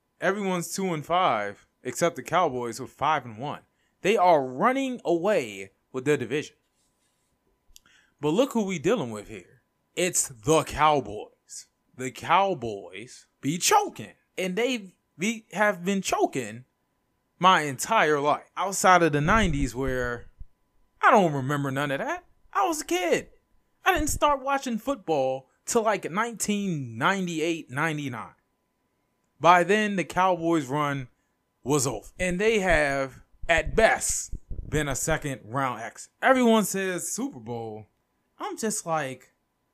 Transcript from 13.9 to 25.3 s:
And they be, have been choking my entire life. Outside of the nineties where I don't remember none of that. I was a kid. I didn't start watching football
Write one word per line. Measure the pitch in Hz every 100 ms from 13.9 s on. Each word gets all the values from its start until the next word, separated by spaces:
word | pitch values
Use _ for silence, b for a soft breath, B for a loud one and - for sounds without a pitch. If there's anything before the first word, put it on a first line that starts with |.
| - 101 - _ -
And | 185 185
they | 247 247 190 _ _ -
be, | 202 226 -
have | 175 208 180
been | 175 196
choking | - 415 381 139 110 113 - _ _ _ _ _ _ _
my | 180 175
entire | 151 127 - 226 160 147
life. | 147 139 - -
Outside | 190 190 196 180
of | 165
the | 143
nineties | 151 220 190 143 135 113
where | 135 127 123 120 - _ - _ _ _ _ _
I | 403
don't | 240 175
remember | 143 127 147 139
none | 131 147
of | 139
that. | 247 349 - _ _
I | 381 381
was | 302
a | -
kid. | 349 349 190 - _ _ _ _ _
I | 370
didn't | 339 302
start | - 294 277
watching | 262 277 262 226
football | - 277 175 151 131